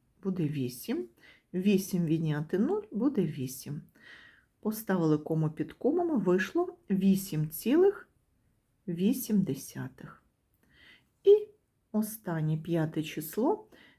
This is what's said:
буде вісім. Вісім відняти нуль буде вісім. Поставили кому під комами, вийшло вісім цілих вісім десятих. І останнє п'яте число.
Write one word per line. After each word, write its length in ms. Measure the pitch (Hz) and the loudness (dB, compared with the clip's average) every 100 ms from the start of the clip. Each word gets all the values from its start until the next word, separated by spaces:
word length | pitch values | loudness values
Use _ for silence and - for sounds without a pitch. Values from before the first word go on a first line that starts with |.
| _ _ | _ _
буде 260 | 196 180 151 | -6 -2 -2
вісім. 560 | 151 123 - - 311 359 _ - - _ | -2 -6 -6 -6 -6 -8 _ -20 -20 _
Вісім 500 | 180 196 190 - 185 | -2 2 2 2 -2
відняти 540 | 165 160 160 147 156 185 | 0 0 0 -2 -2 0
нуль 240 | 269 415 - | 0 -2 -4
буде 300 | 208 262 247 | -2 0 0
вісім. 600 | 160 139 127 - - 147 - _ - - - _ _ _ | -2 -4 -8 -8 -10 -12 -12 _ -20 -20 -20 _ _ _
Поставили 580 | 214 220 - 185 160 151 | -6 -4 -2 2 2 2
кому 320 | 151 160 156 | 0 -2 -2
під 220 | 156 156 | -2 -8
комами, 460 | - 240 339 349 277 | -2 0 0 0 0
вийшло 580 | 175 185 190 330 359 - - | 2 2 0 -2 -4 -6 -4
вісім 600 | 196 196 185 - 156 156 | 2 4 2 0 -4 -4
цілих 580 | - 220 311 392 - - _ _ _ _ _ _ _ - | -4 2 4 4 2 -6 _ _ _ _ _ _ _ -8
вісім 540 | 170 196 269 - 208 | 0 0 0 0 0
десятих. 800 | 156 - - 131 127 - - - _ _ _ _ _ _ - - _ _ | 0 -4 -8 -12 -12 -14 -20 -20 _ _ _ _ _ _ -20 -20 _ _
І 240 | 392 415 415 _ _ _ _ | 8 8 6 _ _ _ _
останнє 640 | 214 214 - - 160 156 156 | -2 -2 -6 -6 -2 0 0
п'яте 460 | 160 170 156 160 | 0 0 0 -2
число. 680 | 156 - 160 - 269 427 - - - | -6 -6 -6 -2 0 0 -6 -20 -20